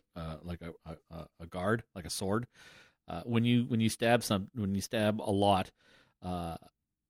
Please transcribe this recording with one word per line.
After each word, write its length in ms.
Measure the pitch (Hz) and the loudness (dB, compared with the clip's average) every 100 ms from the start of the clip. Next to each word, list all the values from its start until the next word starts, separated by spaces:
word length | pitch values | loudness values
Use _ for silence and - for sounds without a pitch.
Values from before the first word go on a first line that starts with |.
| _ - | _ -12
uh, 220 | 165 80 | -10 -10
like, 180 | 87 87 | -10 -10
a, 340 | 85 82 82 80 _ | -10 -14 -16 -16 _
a, 120 | 82 80 _ | -14 -14 _
a 40 | 85 | -10
guard, 360 | 90 95 117 - 98 | -4 0 0 -2 -12
like 100 | 80 | -10
a 40 | |
sword, 340 | - 95 110 123 _ - - - _ - | -6 0 0 -2 _ -20 -20 -20 _ -10
uh, 140 | 87 120 | -8 -2
when 180 | 117 | 2
you, 200 | 120 120 | 4 4
when 160 | 123 110 | 2 2
you 100 | 113 | 2
stab 340 | - 117 120 | 2 4 4
some, 260 | - 101 98 | 4 -2 -2
when 220 | - 98 98 | -4 -2 -2
you 60 | |
stab 380 | - 113 107 107 | -2 0 2 2
a 120 | 110 | 0
lot, 400 | 98 101 95 95 - _ - _ _ | 2 4 4 2 -10 _ -20 _ _
uh, 320 | 90 90 85 80 - _ _ _ | -6 -6 -6 -8 -14 _ _ _